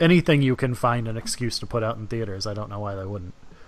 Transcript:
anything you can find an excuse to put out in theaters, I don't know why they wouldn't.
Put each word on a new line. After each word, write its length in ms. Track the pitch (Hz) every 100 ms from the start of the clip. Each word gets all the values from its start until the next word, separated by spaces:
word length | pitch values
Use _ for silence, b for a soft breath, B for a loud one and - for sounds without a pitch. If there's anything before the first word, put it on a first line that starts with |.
anything 400 | 170 175 165 143
you 140 | 135 123
can 180 | 131
find 320 | 120 123 120 113
an 100 | 110
excuse 420 | - - 123 -
to 80 | 113
put 160 | 117
out 140 | 110 107
in 100 | 104
theaters, 400 | 117 107 95 104
I 80 |
don't 160 | 104 104
know 100 | 101
why 140 | 104
they 100 | 98
wouldn't. 300 | 95 101 90 - - b